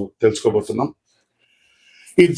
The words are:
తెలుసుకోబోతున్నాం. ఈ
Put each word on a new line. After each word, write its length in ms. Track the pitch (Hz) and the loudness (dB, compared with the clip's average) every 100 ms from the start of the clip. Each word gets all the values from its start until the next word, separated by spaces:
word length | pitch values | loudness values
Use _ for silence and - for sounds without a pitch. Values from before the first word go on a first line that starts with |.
| 98 - | -4 0
తెలుసుకోబోతున్నాం. 640 | 113 107 113 104 101 107 147 - _ _ _ _ _ _ _ _ _ _ - - | 0 0 -2 -2 -4 -4 -6 -8 _ _ _ _ _ _ _ _ _ _ -6 2
ఈ 20 | 175 | 2